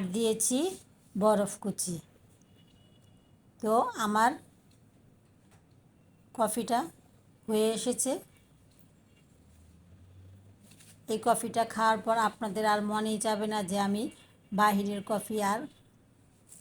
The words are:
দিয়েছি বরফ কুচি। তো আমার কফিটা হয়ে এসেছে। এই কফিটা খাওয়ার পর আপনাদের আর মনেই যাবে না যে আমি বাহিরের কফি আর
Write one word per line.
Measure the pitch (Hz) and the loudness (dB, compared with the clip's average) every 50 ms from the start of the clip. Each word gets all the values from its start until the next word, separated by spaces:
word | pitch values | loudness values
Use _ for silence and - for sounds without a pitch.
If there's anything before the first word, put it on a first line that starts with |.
| 190 180 180 | 0 0 -2
দিয়েছি | 226 233 220 220 220 - - 254 262 320 381 381 - - - - _ _ - - | 0 0 2 0 0 0 0 0 0 0 0 -4 -6 -16 -20 -20 _ _ -10 -4
বরফ | 202 196 214 214 208 202 190 - - - | 2 4 4 4 4 2 -2 -4 -8 -6
কুচি। | 208 180 - - 180 175 165 - - _ - _ - - - - _ - - - _ _ - - - - - - - - - _ _ - - _ _ _ - | -8 -6 -4 -4 -6 -6 -8 -10 -16 _ -20 _ -20 -20 -20 -20 _ -20 -20 -20 _ _ -20 -20 -20 -20 -20 -20 -20 -20 -20 _ _ -20 -20 _ _ _ -6
তো | - 214 220 233 - 508 466 302 226 | -2 2 2 2 2 0 -2 -4 -2
আমার | 208 208 214 220 247 302 - - - - _ _ - - - - - _ - - - - _ _ _ _ _ _ - - - _ _ - - - _ _ _ _ _ - - - - - - | 0 2 4 4 2 2 0 -12 -20 -20 _ _ -20 -20 -20 -20 -20 _ -20 -20 -20 -20 _ _ _ _ _ _ -20 -20 -20 _ _ -20 -20 -20 _ _ _ _ _ -20 -20 -20 -12 -2 0
কফিটা | 226 214 214 240 220 190 240 240 320 330 - - - - _ - _ - - - - - | 0 0 0 -2 -2 0 0 -2 -2 -4 -8 -18 -20 -20 _ -20 _ -20 -20 -18 -6 -2
হয়ে | 220 214 214 220 226 202 | 0 2 2 2 0 0
এসেছে। | - 247 247 240 - 262 277 381 - - _ - _ _ _ _ _ - _ _ - - _ _ _ _ - _ - - - - - - - - - - 85 - - - 92 - - - 92 - - - - - - - - - - - - - - - - - - - 220 | -2 -2 -2 -2 0 -2 -2 -4 -6 -12 _ -20 _ _ _ _ _ -20 _ _ -20 -20 _ _ _ _ -20 _ -20 -20 -20 -20 -20 -20 -20 -20 -20 -20 -20 -20 -20 -20 -20 -20 -20 -20 -20 -20 -20 -20 -20 -20 -20 -20 -20 -20 -20 -20 -20 -20 -20 -20 -20 -18 -8 -4 -4
এই | 220 - | -2 2
কফিটা | 240 226 226 - 226 226 233 226 226 - | 2 2 2 0 -4 -2 -2 -2 -2 0
খাওয়ার | 220 226 220 220 214 220 | 0 2 2 2 2 2
পর | 233 226 233 220 208 | 0 0 2 2 0
আপনাদের | - - 226 208 185 214 214 214 208 | 0 -2 -6 -6 -4 0 2 2 2
আর | 208 208 208 | 2 2 0
মনেই | 214 214 214 220 214 208 214 | -2 -2 -2 -2 -2 -2 0
যাবে | 220 214 208 214 220 214 | 0 0 0 -2 -2 -2
না | 214 202 | -2 -2
যে | 175 196 202 202 196 | -2 0 0 0 0
আমি | 202 208 233 311 - - - - - _ _ - | 0 0 -2 -6 -8 -12 -20 -20 -20 _ _ -6
বাহিরের | 202 196 208 214 202 196 202 202 208 202 196 - | 0 4 4 4 4 4 0 0 -4 -6 -4 -2
কফি | 220 202 196 - 220 214 202 196 | -4 -4 -2 -4 -4 -2 0 0
আর | 202 226 302 - - - - _ _ - _ _ _ _ _ _ _ _ _ - - - | 0 -2 -4 -8 -16 -20 -20 _ _ -20 _ _ _ _ _ _ _ _ _ -20 -20 -20